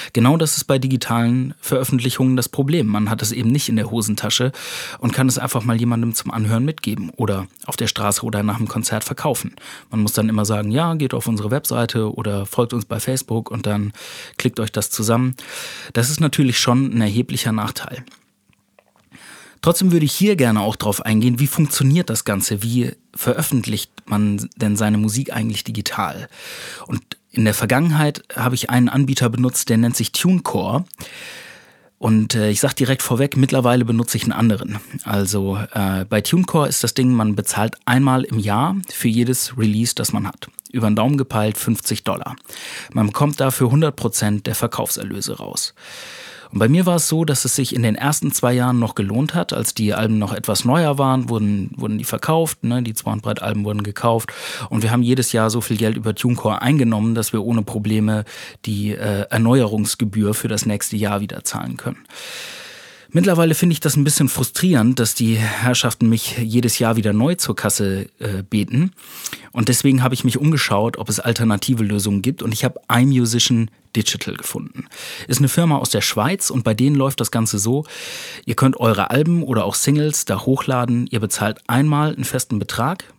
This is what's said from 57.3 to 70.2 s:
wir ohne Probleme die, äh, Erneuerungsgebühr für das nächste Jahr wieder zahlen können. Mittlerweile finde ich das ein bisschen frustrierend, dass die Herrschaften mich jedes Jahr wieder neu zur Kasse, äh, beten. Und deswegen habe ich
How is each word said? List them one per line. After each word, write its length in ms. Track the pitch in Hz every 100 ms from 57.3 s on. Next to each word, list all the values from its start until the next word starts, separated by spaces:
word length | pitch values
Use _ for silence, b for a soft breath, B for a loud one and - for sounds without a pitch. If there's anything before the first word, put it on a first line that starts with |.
wir 100 | 110
ohne 200 | 107 117
Probleme 640 | 101 107 107 110 107 107 104 B B B -
die, 240 | 101 104
äh, 380 | - 104 101 101
Erneuerungsgebühr 1040 | 110 113 131 107 107 104 - 107 107 104
für 140 | 107 113
das 180 | 104 110
nächste 300 | 104 - 107
Jahr 260 | 104 101
wieder 200 | 104 -
zahlen 360 | - - 62 -
können. 260 | - - - B B B B B B B B B B
Mittlerweile 400 | 165 190 170 165
finde 200 | 151 175
ich 60 | 156
das 160 | 151 147
ein 80 |
bisschen 260 | 143 - 135
frustrierend, 680 | - 123 - 180 139 113 127
dass 160 | 110
die 220 | - 113 110
Herrschaften 720 | 107 107 123 120 120 - 113
mich 300 | 113 - 120
jedes 400 | 110 117 117 -
Jahr 180 | 117 113
wieder 160 | 104
neu 220 | 107 143
zur 200 | 180 -
Kasse, 540 | 98 104 - 98 95 - -
äh, 240 | 110 98
beten. 500 | 98 107 95 120 185 - B B B B B
Und 160 | 123 117
deswegen 340 | 123 139 131
habe 120 | 127
ich 100 | 131